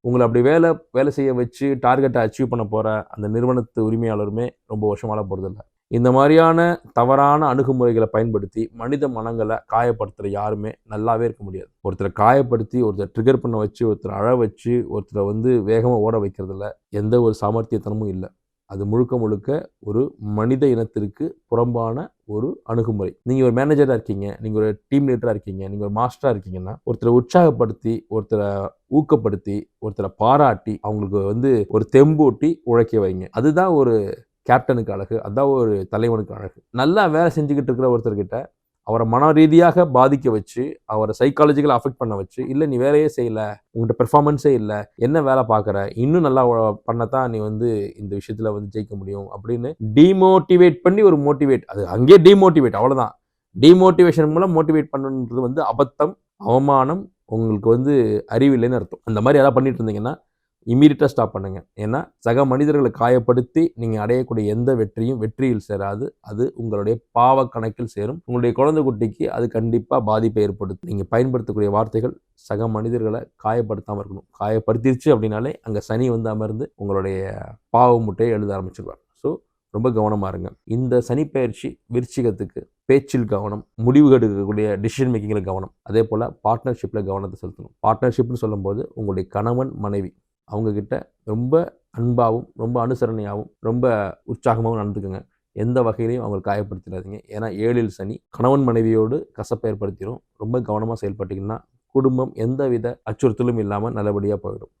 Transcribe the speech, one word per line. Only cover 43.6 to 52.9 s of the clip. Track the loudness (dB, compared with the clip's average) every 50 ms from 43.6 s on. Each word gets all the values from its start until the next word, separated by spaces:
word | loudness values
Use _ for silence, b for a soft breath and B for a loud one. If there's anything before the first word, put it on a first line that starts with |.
| _ _ _
உன்கிட்ட | -6 -4 -4 -2 -2 -2
பெர்ஃபார்மன்ஸே | 4 4 4 4 4 0 2 2
இல்ல, | 2 2 2 0 -4 -6 -6 -8 _ _
என்ன | -2 -2 0 0 2 2
வேலை | 2 2 2 2 2
பார்க்குற, | 2 0 0 0 -2 -2 -4 -6 -4
இன்னும் | -4 -2 2 2 2
நல்லா | 2 2 2 2 2 2
உ-, | 2 2 2 0 -2 -4 _ -6 -4
பண்ணத்தான் | -4 -4 -2 -2 -2 -2 -2
நீ | -4 -4
வந்து | -6 -6 -4 -2 -2 -2 -2 -2 -4 -6 -10 -12
இந்த | -12 -10 -10
விஷயத்துல | -10 -8 -10 -10 -6 -6 -6 -6
வந்து | -6 -8 -10 -8 -10
ஜெயிக்க | -10 -10 -10
முடியும்" | -14 -12 -10 -10 -12 -12 -14 -16
அப்படின்னு | -16 -8 -6 -6 -6 -6 -8 -10 _ -8 0 6
டிமோட்டிவேட் | 8 8 8 8 6 6 6 6 6 4 4 6 8 8 8 6 4 0
பண்ணி | 2 4 6 6
ஒரு | 6 6 6
மோட்டிவேட், | 2 0 0 2 2 2 2 0 0
அது | _ -8 -8 -6
அங்கேயே | -4 -2 0 8 10 10 12 12 10 10
டிமோட்டிவேட், | 10 8 6 6 6 4 4 2
அவ்வளவுதான். | 2 2 2